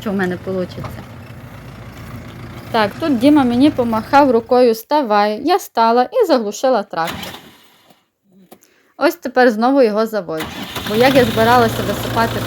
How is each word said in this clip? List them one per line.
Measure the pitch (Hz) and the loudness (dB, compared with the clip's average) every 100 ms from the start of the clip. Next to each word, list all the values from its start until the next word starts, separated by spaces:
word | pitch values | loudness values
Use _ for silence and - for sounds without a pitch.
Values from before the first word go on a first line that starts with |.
що | 226 | -6
в | 196 | -4
мене | 180 180 - | -4 -4 -6
вийде. | 190 180 - - - - - - - - - - - - - - - - - - - - | -6 -6 -10 -12 -14 -18 -20 -20 -20 -20 -20 -18 -18 -18 -18 -16 -16 -16 -16 -18 -18 -4
Так, | 233 208 - | -2 -2 -2
тут | 320 247 | -2 2
Діма | 269 302 | 4 4
мені | 247 240 294 | 4 4 2
помахав | 294 233 220 220 277 285 | 2 0 -2 2 4 4
рукою: | 233 233 247 247 | 2 2 2 4
«Вставай». | 226 - 294 247 208 208 214 302 | 2 -2 -2 2 2 0 -2 -2
Я | 381 | -2
стала | - - 226 240 | -2 0 2 2
і | 247 523 381 | 2 0 2
заглушила | 262 208 214 262 240 | 2 0 -2 0 0
трактор. | 202 165 165 - - - - - _ _ _ _ _ _ _ 185 185 - _ _ _ - | -2 -6 -6 -8 -14 -18 -20 -20 _ _ _ _ _ _ _ _ _ -20 _ _ _ -2
Ось | 294 311 | -2 -2
тепер | 262 254 247 | -2 2 4
знову | 214 240 277 | 4 2 4
його | 233 208 220 | 2 2 -2
заводжу. | 214 165 160 156 - - - - | -4 -6 -8 -8 -12 -12 -10 -4
Бо | 214 | 2
як | 254 262 | 4 4
я | 233 | 2
збиралася | 214 226 247 226 - 196 | 2 4 4 2 0 -6
висипати | 208 - 226 226 208 | -6 -4 -2 -2 -4